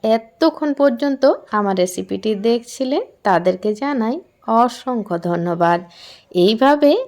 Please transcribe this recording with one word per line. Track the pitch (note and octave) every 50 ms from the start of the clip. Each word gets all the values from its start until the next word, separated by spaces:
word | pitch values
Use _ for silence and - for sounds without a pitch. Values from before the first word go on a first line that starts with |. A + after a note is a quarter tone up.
| G#3+ A3 A3+
এতক্ষণ | A3+ A3+ - _ _ D#4+ D#4+ D#4+ - D4+ D4 C#4 -
পর্যন্ত | C#4 C#4+ A#3 A3+ C#4+ C#4+ C#4 C4+ - C#4 A#4 - - _ -
আমার | G#3+ G#3 G3 F#3+ F#3
রেসিপিটি | F3+ F3+ - - F#3 - G3 F#3+ G3 A3 G#3+ G3 G3+
দেখছিলেন, | A#3 A#3 A#3 A#3 - - - C4 B3+ C#4 F4+ B4+ - _ _ _
তাদেরকে | G#3 F#3 E3+ F3 F#3 F#3 F#3 - G#3+ G#3+ G#3
জানাই | C4+ C#4+ D4 B3+ A3 A3 C4 F4 E4+ _ _ _ _ - A3+ A3+
অসংখ্য | A#3+ B3 B3 - - C4 B3+ A#3 G3+ - F3 E3+ F3 F3
ধন্যবাদ | F3 E3+ E3+ F3 E3+ F3 F3 E3+ E3+ F3 F3+ - - - - - - - _ _ - F3+ F3
এইভাবে | G3+ A3+ A3+ C4+ C#4 D4 D4 D4 C#4+ D#4+ A#4 C5